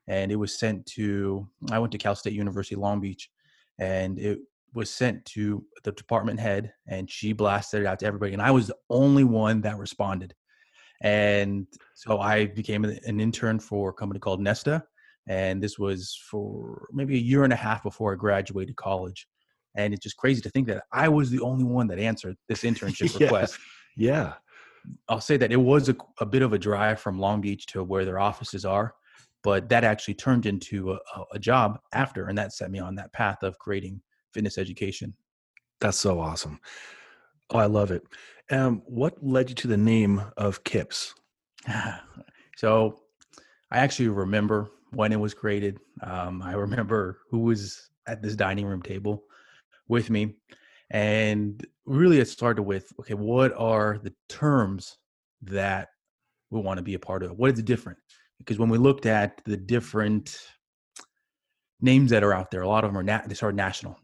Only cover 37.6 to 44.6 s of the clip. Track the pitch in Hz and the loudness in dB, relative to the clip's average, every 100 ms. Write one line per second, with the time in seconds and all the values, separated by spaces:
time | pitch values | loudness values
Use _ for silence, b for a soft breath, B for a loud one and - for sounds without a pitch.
37.6 | 104 107 98 87 - B B B B 135 | 4 4 2 -2 -8 B B B B 2
38.6 | 131 113 - 120 151 - 139 131 127 123 | 2 0 -4 -2 -2 -2 0 2 0 -2
39.6 | 123 104 110 113 101 98 101 - 101 - | 0 4 6 6 4 2 -2 -4 -4 -4
40.6 | - 104 - - - - _ _ _ _ | -2 -2 -2 -8 -10 -14 _ _ _ _
41.6 | - 107 107 92 - - - b b - | -8 -6 -6 -8 -16 -20 -20 b b -4
42.6 | 110 110 110 - _ _ _ b b b | 2 4 2 -2 _ _ _ b b b
43.6 | b 120 135 - 117 98 95 104 104 107 | b 2 2 2 0 0 0 2 2 0